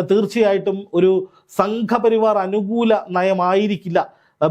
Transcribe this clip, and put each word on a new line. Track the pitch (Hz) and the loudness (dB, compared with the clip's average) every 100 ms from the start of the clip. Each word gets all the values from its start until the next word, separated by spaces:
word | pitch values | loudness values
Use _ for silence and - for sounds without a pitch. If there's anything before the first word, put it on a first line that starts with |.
| 180 | 2
തീർച്ചയായിട്ടും | 202 202 233 208 196 196 196 - 175 | 0 0 0 2 2 -2 -6 -4 2
ഒരു | 185 190 185 _ _ - | 2 2 -2 _ _ -2
സംഘപരിവാർ | 196 226 220 233 220 220 220 208 185 | -2 -2 -2 0 2 2 2 0 -2
അനുകൂല | 208 196 233 226 214 185 180 | -4 -4 -2 0 0 0 -2
നയമായിരിക്കില്ല, | 190 185 180 196 208 190 175 175 - _ _ _ | 0 0 0 0 0 -4 -2 -2 -4 _ _ _
ആ, | 160 | 0